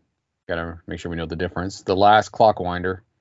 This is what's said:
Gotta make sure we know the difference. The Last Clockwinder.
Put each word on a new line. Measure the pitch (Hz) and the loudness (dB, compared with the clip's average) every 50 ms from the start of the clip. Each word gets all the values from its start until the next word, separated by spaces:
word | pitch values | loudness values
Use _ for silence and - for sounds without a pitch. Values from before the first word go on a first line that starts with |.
| _ _ _ _ _ _ _ _ _ - | _ _ _ _ _ _ _ _ _ -8
Gotta | 90 85 82 85 85 82 _ - | -8 -6 -6 -8 -10 -14 _ -14
make | 87 - | -12 -10
sure | - 87 | -10 -8
we | 85 | -8
know | 82 82 80 | -8 -8 -8
the | 90 | -6
difference. | 80 87 87 - 87 87 98 - - - | -6 -6 -6 -6 -6 -8 -8 -8 -8 -4
The | - 95 | -2 2
Last | 92 101 101 107 107 101 - | 4 6 6 6 6 4 2
Clockwinder. | - - 117 110 101 - 90 90 87 87 87 92 92 95 _ _ _ _ | 0 2 4 4 4 2 -2 -6 -6 -4 -4 -4 -6 -6 _ _ _ _